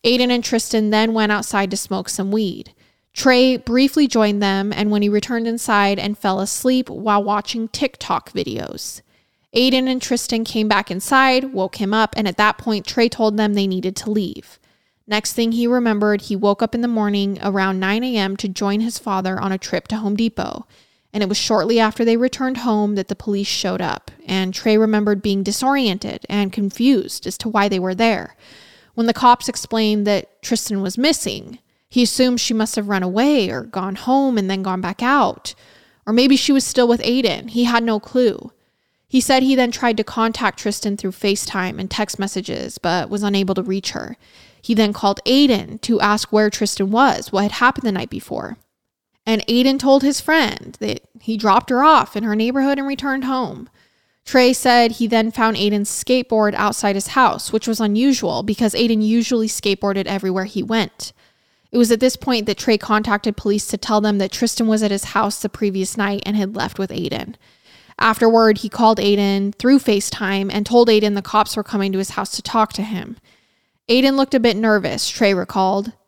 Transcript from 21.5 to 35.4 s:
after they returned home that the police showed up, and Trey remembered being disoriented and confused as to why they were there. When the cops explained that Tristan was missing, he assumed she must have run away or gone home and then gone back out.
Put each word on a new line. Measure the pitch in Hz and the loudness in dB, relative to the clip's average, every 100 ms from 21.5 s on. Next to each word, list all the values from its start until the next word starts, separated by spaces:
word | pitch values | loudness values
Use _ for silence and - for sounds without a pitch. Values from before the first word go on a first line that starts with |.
| 208 185 233 | 0 2 2
after | 220 214 | 2 0
they | 226 233 | 0 2
returned | 254 - 262 254 | 0 -2 -4 -2
home | 240 214 208 | 0 0 0
that | 202 190 | -2 -4
the | 196 | -8
police | - 202 202 | -4 -4 -4
showed | - 190 185 | -4 -4 -4
up, | 175 - - - - | -4 -6 -10 -20 -4
and | 190 185 | -2 -2
Trey | 190 226 214 | -2 2 4
remembered | 220 214 208 202 | 4 2 0 0
being | 208 196 | 0 -2
disoriented | 196 214 262 277 233 190 214 - - | -2 -2 0 2 0 -2 -8 -12 -4
and | 208 196 | -2 -2
confused | 196 202 - 247 240 - - - | -2 -4 2 2 2 0 -10 -10
as | - | -8
to | 226 | -2
why | 208 202 | 0 0
they | 190 | 0
were | 185 185 | -2 0
there. | 226 202 85 _ - - - _ _ | 0 0 -6 _ -20 -20 -20 _ _
When | - 233 | -2 -2
the | |
cops | 233 247 247 - | 4 4 4 0
explained | - - 226 214 214 208 | -8 -4 0 2 2 2
that | 202 - _ | 0 -2 _
Tristan | - 226 - 202 | -4 -4 -2 -4
was | 180 226 | -4 0
missing, | 294 311 - 104 - 247 _ _ _ | 0 0 -4 -8 -12 -20 _ _ _
he | 247 | 2
assumed | 233 - 254 247 | 2 4 2 2
she | - | 0
must | 220 220 - | 0 0 -2
have | 202 | -2
run | 196 | -2
away | 185 196 277 294 185 | 0 2 2 2 0
or | 127 | -4
gone | 226 190 190 | -8 -8 -6
home | 196 - 269 269 226 | -6 0 2 2 0
and | 190 | 0
then | 190 | -4
gone | 190 185 | -4 -4
back | 185 - | -6 -4
out. | 240 269 214 - | 0 2 2 -2